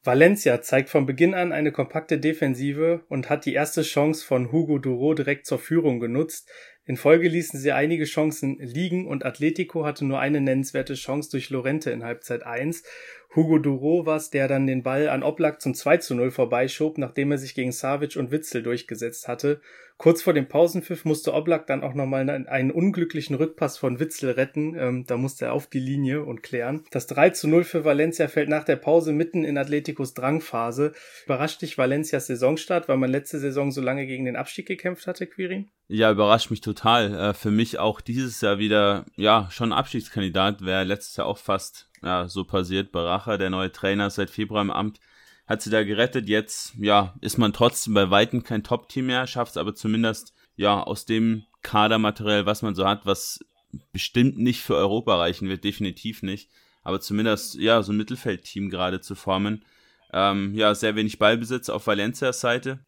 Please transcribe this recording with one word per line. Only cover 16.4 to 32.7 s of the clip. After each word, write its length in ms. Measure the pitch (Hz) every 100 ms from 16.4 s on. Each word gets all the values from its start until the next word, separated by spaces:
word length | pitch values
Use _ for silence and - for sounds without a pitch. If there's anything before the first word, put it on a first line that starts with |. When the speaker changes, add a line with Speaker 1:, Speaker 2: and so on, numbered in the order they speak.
| 117 117 135 - 156 156
Speaker 1:
nachdem 320 | 127 - 139
er 80 | 143
sich 160 | 131
gegen 160 | - 127
Savic 460 | 123 135 143 147 156
und 160 | 123
Witzel 320 | 147 156 123
durchgesetzt 640 | 117 120 - 110 117 120 -
hatte. 320 | 123 143 147 - - - _
Kurz 240 | 160 165
vor 100 | -
dem 160 | 151 135
Pausenpfiff 560 | 143 170 175 - 170
musste 300 | 160 151 -
Oblak 320 | 147 156 160 -
dann 180 | 139
auch 80 | 143
nochmal 300 | 135 135 135
einen, 260 | 135 143 123
einen 220 | 135 131
unglücklichen 640 | 170 190 175 170 156 - 135
Rückpass 400 | 160 - 143 -
von 240 | 135 123
Witzel 300 | 151 - 131
retten. 440 | 123 135 151 151
Ähm, 300 | 165 127 127 131
da 120 | 120
musste 260 | 135 -
er 80 | 120
auf 160 | 135 139
die 100 | 135
Linie 460 | 131 139 135 147
und 180 | 147 113
klären. 420 | - 123 120 151 -
Das 160 | 135 -
drei 240 | 123 170
zu 160 | 185 151
null 180 | 165
für 200 | 175 170
Valencia 420 | 151 143 160 165 147
fällt 220 | - 147
nach 160 | 151
der 120 | 151 139
Pause 360 | - 165 160
mitten 320 | 151 165 180
in 140 | 151 143
Atleticos 560 | 139 147 147 160 131
Drangphase. 800 | - 131 156 - 117 117 123 147 151 - - -
Überrascht 340 | 127 151 -
dich 160 | 156 -
Valencias 520 | 127 143 156 139 -
Saisonstart, 600 | 123 127 156 -